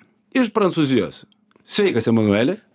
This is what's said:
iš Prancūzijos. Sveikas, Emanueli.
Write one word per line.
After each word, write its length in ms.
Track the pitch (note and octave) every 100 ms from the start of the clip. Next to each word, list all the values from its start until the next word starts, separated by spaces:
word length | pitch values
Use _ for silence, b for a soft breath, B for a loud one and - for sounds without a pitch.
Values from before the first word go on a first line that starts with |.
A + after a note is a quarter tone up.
| _ _ _
iš 200 | C4 A#3
Prancūzijos. 720 | - F#3+ D#3+ C#3 B2 D#2 - - _ _ _ -
Sveikas, 380 | - G3 A#2+ A#2
Emanueli. 540 | A2+ G#2+ G2+ C3 G#3 _